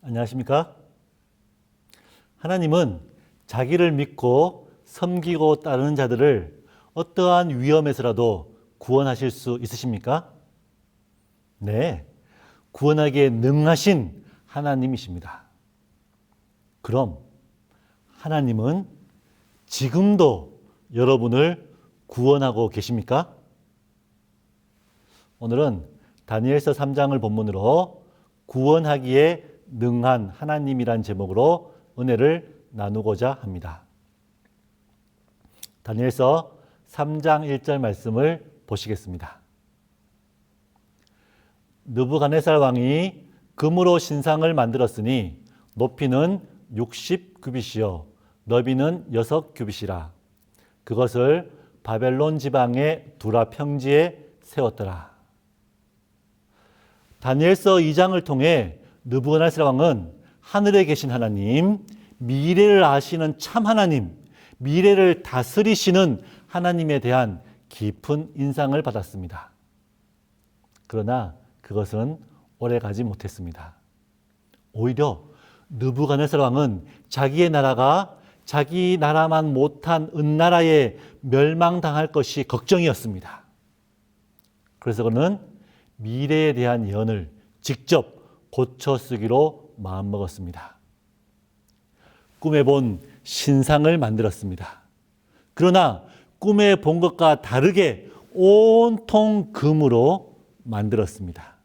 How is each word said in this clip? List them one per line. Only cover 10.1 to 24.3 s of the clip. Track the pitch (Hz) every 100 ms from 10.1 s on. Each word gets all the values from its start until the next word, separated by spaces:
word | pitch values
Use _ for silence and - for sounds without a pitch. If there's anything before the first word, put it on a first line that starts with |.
| 147 170 _ _ _ _ _ _ _ _ _ _ _ _ _
네, | 101 107 160 92 73 _ _ _ _ _ _
구원하기에 | - 143 151 151 135 139
능하신 | 117 123 143 151 165 - 175 98 - - _ _
하나님이십니다. | - 147 135 127 127 92 87 82 - _ _ _ _ _ _ _ _ _ _ _ _ _ _
그럼 | - 117 123 78 - _ _ _ _ _ _ _ _ _
하나님은 | 160 156 135 113 113 175 190 - _ _ _ _ _ _ _
지금도 | - 131 147 196 208 160 101 71 - _ _ _
여러분을 | 117 123 135 117 123 156 170 - _ _ _ _
구원하고 | - 127 143 135 110 113
계십니까? | 107 - 120 101 131 175 - _ _ _ _ _ _ _ _ _